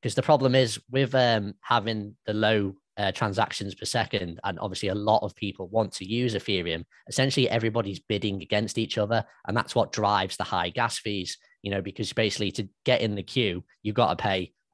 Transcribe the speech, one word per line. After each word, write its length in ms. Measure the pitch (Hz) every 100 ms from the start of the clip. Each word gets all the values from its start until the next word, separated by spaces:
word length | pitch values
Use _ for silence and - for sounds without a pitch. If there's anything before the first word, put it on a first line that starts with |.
'Cause 140 | 120 -
the 60 |
problem 340 | 147 147 131 131
is 240 | 120 - -
with, 240 | 131 131
um, 400 | 131 123 113 101 101
having 560 | - 120 104 107 104 - -
the 80 |
low, 400 | 107 110 110 98 95 _ -
uh, 160 | 101
transactions 640 | - 107 98 107 - 98 -
per 80 |
second, 560 | - 120 95 104 90 82
and 160 | 98 82
obviously 300 | 101 92 101
a 60 | 101
lot 260 | 104 110
of 100 | 101 -
people 320 | 101 - 92
want 240 | 110 104
to 120 | -
use 300 | 95 117 123
Ethereum, 500 | 107 - 95 85 82 85 _ -
essentially 420 | 131 135 139 123
everybody's 520 | 113 113 113 101 98
bidding 420 | - 104 104 98
against 360 | - 104 107 -
each 200 | 110 -
other, 260 | 104 113 - - -
and 100 | 113
that's 200 | - 120
what 160 | 104
drives 440 | - 101 104 95 -
the 60 |
high 280 | 92 92 87
gas 280 | 123 117 -
fees, 400 | 107 101 90 - _ _
you 80 | 98
know, 100 | 98
because 320 | 95 - 101
basically 380 | - 110 - 101
to 180 | - 98 _
get 160 | - 123
in 140 | 110
the 80 | 101
queue, 400 | 92 131 107 90 - _
you've 100 | 104
gotta 220 | 107 113 -
pay 360 | 104 95 92 _ _